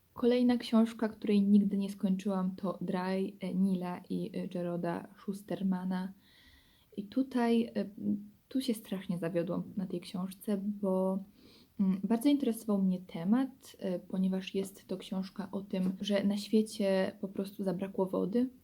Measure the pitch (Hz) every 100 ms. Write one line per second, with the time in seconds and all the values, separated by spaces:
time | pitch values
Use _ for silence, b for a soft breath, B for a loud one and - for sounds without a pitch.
0 | _ - 240 247 247 247 - 220 226 -
1 | 220 - - 202 196 208 196 196 196 196
2 | 190 190 208 190 185 190 190 - 180 185
3 | 185 190 196 - 185 185 196 185 180 180
4 | - 180 175 180 180 180 175 175 175 180
5 | - - - 196 - 180 190 185 185 185
6 | 190 - b b b b b b b -
7 | 202 254 262 247 233 233 226 208 196 -
8 | 208 208 - - - 262 262 214 - 190
9 | - 175 170 175 170 175 - - 180 175
10 | - 180 190 - - 196 202 202 190 185
11 | 190 190 196 B B B B - 190 190
12 | 196 233 294 285 240 226 - 202 190 180
13 | - 170 180 247 269 - - - 196 175
14 | - 190 190 190 190 196 190 - - 190
15 | - 190 190 - 202 202 196 190 185 -
16 | 202 202 202 202 - 220 220 - 196 190
17 | 190 - 190 196 196 - 185 175 196 190
18 | 190 190 185 240 254 -